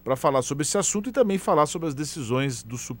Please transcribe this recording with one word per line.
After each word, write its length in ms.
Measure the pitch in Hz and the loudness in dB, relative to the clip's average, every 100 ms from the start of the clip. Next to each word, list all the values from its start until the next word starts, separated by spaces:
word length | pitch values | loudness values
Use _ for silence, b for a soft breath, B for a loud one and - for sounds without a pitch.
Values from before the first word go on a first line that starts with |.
pra 120 | - 131 | -4 0
falar 260 | 156 135 | 2 2
sobre 200 | 120 143 | 0 -2
esse 160 | 147 202 | 0 0
assunto 320 | - 208 214 | 0 -2 -2
e 20 | |
também 260 | 254 226 196 | 2 2 2
falar 280 | - 165 151 | 4 4 4
sobre 220 | 175 147 | 0 -4
as 60 | |
decisões 680 | 135 147 165 113 127 139 117 | -4 -6 -6 -2 0 0 -4
do 160 | 113 120 | -8 -10
Su-, 180 | - 120 | -10 -10